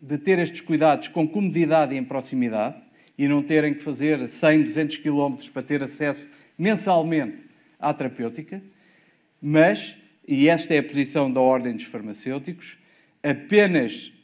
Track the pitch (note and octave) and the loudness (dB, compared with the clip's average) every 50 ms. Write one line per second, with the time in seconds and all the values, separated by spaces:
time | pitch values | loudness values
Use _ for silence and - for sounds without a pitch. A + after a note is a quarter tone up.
0 | - C3+ D3 C#3+ - F#3+ F#3+ F3 E3+ - - - - - E3 D3 D#3 D#3 C#3+ - | -10 -8 -8 -4 0 2 2 2 0 -2 -4 -8 -6 -2 0 2 4 4 4 2
1 | - - - F3 D#3+ D#3 - G#3 G3+ F#3 D3 E3+ E3 D3 D#3 D#3+ D3+ C3 C3+ C3+ | -2 -4 -2 -2 -2 0 0 -2 -2 0 0 0 2 4 4 2 2 2 0 -4
2 | B2+ C3 C3+ C3+ B2+ - - C3 B2 A#2+ A2 G#2+ G#2+ B2 - - - _ _ _ | -6 -6 -6 -8 -8 -4 -2 -2 -2 0 0 -2 -2 -4 -4 -10 -18 _ _ _
3 | _ _ _ - C#3+ C#3+ D3 C#3+ C#3+ D3 D#3 D#3 D3+ D3+ C#3+ - - D#3 C#3 A#2+ | _ _ _ -2 0 2 2 0 0 2 2 2 2 2 -2 -4 -6 -8 -6 -2
4 | C#3 D3+ D#3 C#3 B2+ A#2+ - - - D#3 D#3 D#3 D3 A#2+ - D3+ D#3 D3 - - | 0 0 0 0 -2 -6 -4 0 4 4 6 6 4 2 0 -2 -2 -2 -4 -6
5 | - D3+ D3 C#3+ C#3+ C#3+ C3 - - - - C3+ B2+ - D3 C#3+ C3+ B2+ - - | -4 -2 0 0 0 0 -2 -6 -12 -12 -12 -10 -6 -4 -4 -4 -4 -6 -6 -4
6 | D#3 D3 C#3 D3 - - - - _ _ _ - E3 G#3 A3 G3+ - G3 F#3 E3 | -4 -4 -4 -6 -10 -20 -20 -20 _ _ _ -2 0 0 0 0 0 2 2 2
7 | D#3+ D#3+ E3 D#3 C3+ G#2+ - - - - _ _ _ _ _ _ - D3 D3 - | 2 2 0 -2 -2 -2 -6 -12 -18 -20 _ _ _ _ _ _ -4 -4 -2 -2
8 | C#3 B2+ C3 - A#2+ A#2 A#2 - D#3 - - G3 G3 - _ _ _ _ _ _ | -4 -6 -6 -6 -8 -8 -8 -10 -14 -14 -14 -16 -16 -18 _ _ _ _ _ _
9 | _ _ _ _ _ _ _ _ - D3 D3+ D#3 D#3+ F3+ G#3 G#3 - - - - | _ _ _ _ _ _ _ _ -4 0 4 6 6 6 4 0 -4 -12 -18 -20
10 | _ _ _ _ _ - C#3+ C3+ C#3+ D#3 E3 D#3+ D#3+ - E3 D3 C3+ - - C#3+ | _ _ _ _ _ -4 0 4 4 4 4 2 2 0 0 0 0 0 -2 -2
11 | C#3 C3+ - D#3 C#3 C3 B2+ C3 C3 C3 C3 B2+ A#2+ B2 A#2 G#2 - - - A2+ | -2 0 0 0 0 0 2 2 2 4 2 2 0 -4 -6 -8 -10 -12 -12 -12
12 | G#2+ G#2+ G#2 G#2 - B2+ C3 C#3 C3+ D#3+ F3 - - - - - _ _ _ _ | -12 -12 -14 -12 -10 -8 -8 -8 -8 -12 -14 -14 -16 -20 -20 -20 _ _ _ _
13 | _ _ _ _ - D3 C#3 - - - G3+ G#3 G#3 F#3+ F3 D3+ B2+ A2 - - | _ _ _ _ -4 -4 -4 -4 -4 2 4 4 6 6 4 2 0 -2 -4 -8
14 | - - - _ | -14 -18 -20 _